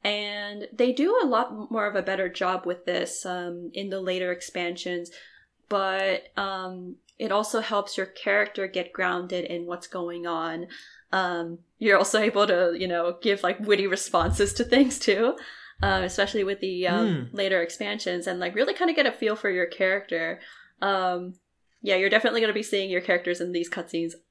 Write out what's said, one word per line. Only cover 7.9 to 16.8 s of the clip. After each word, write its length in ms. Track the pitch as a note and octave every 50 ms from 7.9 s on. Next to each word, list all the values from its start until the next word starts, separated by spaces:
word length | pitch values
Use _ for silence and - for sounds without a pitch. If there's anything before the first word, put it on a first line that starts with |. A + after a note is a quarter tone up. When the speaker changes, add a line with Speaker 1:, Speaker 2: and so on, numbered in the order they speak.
| -
Speaker 1:
your 100 | - F#3+
character 600 | F#3+ - - - G#3 G3 G#3 G#3 G#3 - - G3 F#3+
get 240 | F#3+ F#3 F3 F3 -
grounded 520 | - F#3 F3+ F3+ F3+ F3+ F3+ F3+ F3+ F3
in 220 | - E3+ F3 E3+
what's 220 | F3 F3 F3 - -
going 360 | - F#3 F3 E3+ F3 F3 E3+
on. 440 | E3+ E3+ E3 D#3+ E3 E3 E3 F3 F3 - - - - - - _ _
Um, 480 | - F#3+ F#3+ F3+ F3+ E3+ E3+ E3+ E3+ E3+ _ _ _ _
you're 200 | G#3+ A3 G3 F#3+
also 220 | F#3+ G3 - G#3+
able 260 | G#3+ G#3 G#3 G3+ G#3
to, 280 | G3+ F#3+ F3 F#3 F3 E3+ E3+
you 80 | F#3
know, 320 | F#3 F3 F3 E3+ F3 F3 F3
give, 220 | - A3+ G3+ G3+ -
like, 160 | F3+ F#3 -
witty 300 | G#3 G3+ G#3 G3+ G3 G3
responses 640 | F#3 F#3+ - - - F3+ E3 E3+ - - G3+ G3+ -
to 100 | - A#3+
things 360 | A3+ - C4 C#4 B3+ - -
too, 360 | - - G3+ F#3+ A3+ A#3+ E4+ - - - - - - - - _ -
uh, 200 | G3 G3 F#3+ F#3
especially 400 | F3+ - - G3 G3 - A3 G3
with 160 | F#3+ G3 G3
the, 260 | F#3+ F#3+ F#3 F3+